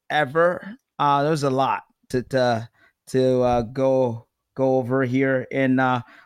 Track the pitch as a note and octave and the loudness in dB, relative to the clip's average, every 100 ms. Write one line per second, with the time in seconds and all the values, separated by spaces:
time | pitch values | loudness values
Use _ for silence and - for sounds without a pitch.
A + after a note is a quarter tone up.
0 | _ D3 C#3+ D#3 E3+ F3+ G3 A#3 _ - | _ -2 0 2 2 0 -10 -18 _ -2
1 | C#3+ C#3+ D3 D#3+ C#3 C3 C3 G#2 - _ | 0 2 0 0 0 0 0 -2 -8 _
2 | _ B2+ A#2 C3 B2 A2+ A#2 _ _ _ | _ -6 -2 0 0 0 -4 _ _ _
3 | - C3 B2+ B2+ B2 A#2+ A#2 C3 C3 C3 | -4 0 2 2 2 0 -2 -2 0 2
4 | B2+ A#2 - _ _ - C3 C3 A#2+ C3 | 0 -4 -14 _ _ -4 0 0 0 -2
5 | C3 C3 C3+ C3 B2 C3+ C3+ C3 C3 B2+ | 0 0 0 -2 -4 -2 0 2 2 0
6 | - - | -4 -20